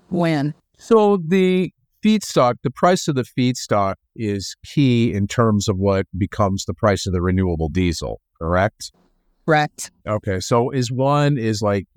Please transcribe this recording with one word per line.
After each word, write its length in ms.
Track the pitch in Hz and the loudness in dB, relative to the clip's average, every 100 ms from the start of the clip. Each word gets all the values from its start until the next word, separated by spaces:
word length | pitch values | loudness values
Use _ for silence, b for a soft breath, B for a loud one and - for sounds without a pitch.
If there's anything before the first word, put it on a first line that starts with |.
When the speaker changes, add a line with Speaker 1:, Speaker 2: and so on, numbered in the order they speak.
| - | -6
Speaker 1:
win. 440 | 180 170 151 143 - _ _ | -2 0 0 -2 -6 _ _
Speaker 2:
So 400 | - 226 208 202 | 2 4 4 2
the 540 | 160 190 185 185 185 _ _ _ | 2 2 2 2 -2 _ _ _
feedstock, 520 | 214 214 - 156 123 117 | 0 2 0 0 0 0
the 80 | 143 | -6
price 360 | - 175 185 - | 0 2 2 0
of 80 | 135 | -4
the 80 | |
feedstock 720 | 120 - 127 123 - 104 98 95 _ - | -4 -2 -2 -2 -2 -2 -2 -4 _ -8
is 400 | 107 101 90 - - | -4 -4 -6 -14 -8
key 480 | - 135 120 117 | 0 2 4 2
in 120 | 98 101 | 0 -2
terms 420 | - 113 104 98 | 0 2 2 0
of 100 | 95 | 0
what 280 | 98 95 95 92 | 0 0 -2 -4
becomes 500 | 98 - 101 98 - | -6 -2 -2 -2 -6
the 80 | |
price 340 | 92 107 95 98 | -2 0 0 -2
of 60 | |
the 80 | 90 | 0
renewable 480 | 92 92 92 80 80 | 0 2 0 0 -2
diesel, 520 | 82 90 80 64 - _ - | 0 0 -2 -8 -12 _ -10
correct? 540 | 82 90 104 _ - _ _ _ _ _ - | -2 0 0 _ -20 _ _ _ _ _ 0
Speaker 1:
Correct. 460 | 151 151 - - _ - | 2 0 -6 -18 _ -6
Speaker 2:
Okay, 320 | 107 - 95 | -6 -4 -6
so 300 | - 117 127 | 0 0 0
is 220 | 135 120 | -2 -4
one, 460 | 127 135 147 143 143 | -2 0 2 2 0
is 240 | 110 104 | -2 -2
like 240 | 107 101 - | 0 -2 -4